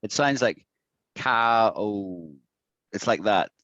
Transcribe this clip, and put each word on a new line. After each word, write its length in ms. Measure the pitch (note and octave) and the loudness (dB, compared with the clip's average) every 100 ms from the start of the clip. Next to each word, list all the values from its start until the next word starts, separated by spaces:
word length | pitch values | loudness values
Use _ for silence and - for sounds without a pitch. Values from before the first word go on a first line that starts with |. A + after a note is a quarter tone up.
It 100 | G#2+ | -6
sounds 300 | - C#3+ C3+ | 0 0 2
like 240 | A#2+ - _ _ _ _ _ | 0 -2 _ _ _ _ _
cow. 1120 | - C3 A#2 A#2 A#2 A2+ - G#2 G2+ F#2+ F2+ E2 C#2 _ _ _ _ _ | -6 -2 2 2 4 4 2 -4 -4 -6 -10 -14 -20 _ _ _ _ _
It's 160 | F#2+ - | -8 -2
like 160 | A2 | 0
that 280 | G2+ G2 - _ | 2 2 0 _